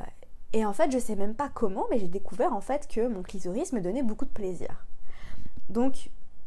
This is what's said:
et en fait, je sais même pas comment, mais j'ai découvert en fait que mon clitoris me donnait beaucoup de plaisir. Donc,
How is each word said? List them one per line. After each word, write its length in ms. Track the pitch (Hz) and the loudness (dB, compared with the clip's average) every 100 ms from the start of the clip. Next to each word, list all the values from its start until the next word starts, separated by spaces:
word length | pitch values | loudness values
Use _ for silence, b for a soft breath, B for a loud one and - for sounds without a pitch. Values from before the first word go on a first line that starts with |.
| - - - - - | -10 -12 -14 -12 0
et 140 | 226 214 | 2 2
en 80 | |
fait, 180 | - 320 | 2 2
je 60 | 262 | 2
sais 180 | - 294 | 0 2
même 200 | 202 226 | 2 2
pas 120 | 277 | -4
comment, 380 | - 202 196 - | -2 0 0 0
mais 80 | 254 | 2
j'ai 100 | 185 | 4
découvert 420 | 190 - 180 320 | 4 0 0 0
en 80 | 214 | -2
fait 280 | - 285 - | -4 -4 -2
que 200 | - 247 | -2 -2
mon 140 | 202 | -4
clitoris 500 | 185 196 185 196 359 | -6 -4 -2 -2 -4
me 80 | 240 | -4
donnait 240 | 175 233 | -2 0
beaucoup 220 | 247 214 269 | 0 2 2
de 60 | |
plaisir. 540 | - 190 180 - - - - B B B B B - - | 2 0 -2 -2 -2 -2 0 B B B B B 4 2
Donc, 400 | 196 262 - - - - - | 4 4 4 2 -2 -4 -4